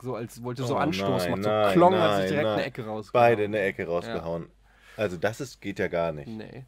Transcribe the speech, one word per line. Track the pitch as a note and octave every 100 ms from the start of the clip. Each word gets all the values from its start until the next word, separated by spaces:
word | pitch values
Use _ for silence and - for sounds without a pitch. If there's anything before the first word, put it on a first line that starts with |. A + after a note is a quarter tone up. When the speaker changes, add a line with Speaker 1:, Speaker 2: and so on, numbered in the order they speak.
Speaker 1:
so | B2 A2+
als | A#2 B2+
wollte | A#2+ B2
so | B2
Speaker 2:
Oh, | B2
Speaker 1:
anstoßen, | C#3+ F#2+ G2 F#2 F2
Speaker 2:
nein, |
Speaker 1:
macht | F#2
so | G#2
Speaker 2:
nein, | G#2+ G#2
Speaker 1:
Klong, | G2 F3
hat | C#3+ G#2+ G2+
sich |
Speaker 2:
nein, | F#2+
Speaker 1:
direkt | - A2
Speaker 2:
nein. | G#2
Speaker 1:
eine |
Ecke | A#2 A#2+
rausgehauen. | A2 G#2+ G#2 B2 A#2+
Speaker 2:
Beide | A2+
eine | G#2 G#2+
Ecke | G2 F#2+
Speaker 1:
Ja. | E2+
Speaker 2:
rausgehauen. | F2 - E2+ E2 E2+ E2 _ _ _ - -
Also | G#2+ F2+
das | G2 A2+
ist, | C3 -
geht | G2+ G2
ja | F2+
gar | F2 E2+
nicht. | D2+ C#2+
Speaker 1:
Nee, | A2 G#2+ B2+